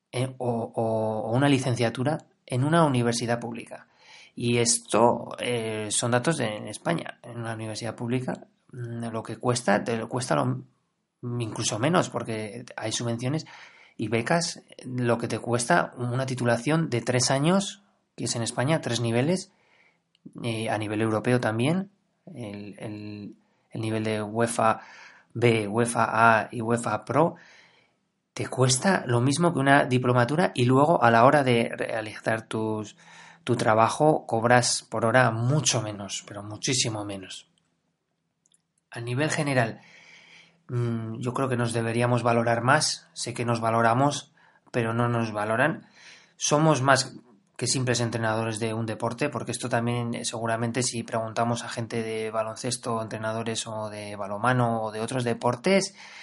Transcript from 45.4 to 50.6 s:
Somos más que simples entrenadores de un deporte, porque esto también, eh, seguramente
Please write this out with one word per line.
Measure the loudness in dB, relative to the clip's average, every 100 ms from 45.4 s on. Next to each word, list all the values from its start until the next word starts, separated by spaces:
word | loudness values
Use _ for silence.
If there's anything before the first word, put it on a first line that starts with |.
| -2 0 0 -2 -12 _ -20 -20 _ -8
Somos | 0 4 4 4
más | 6 4 2 -8 -20 _ _ -6
que | -2
simples | 0 0 0
entrenadores | 0 0 0 0 -2 -2
de | -4
un | -2 -4
deporte, | -4 -4 -2 -4
porque | -4 -6
esto | -6 -2
también, | -2 0 -2 -4 -6
eh, | -6
seguramente | -6 -4 -2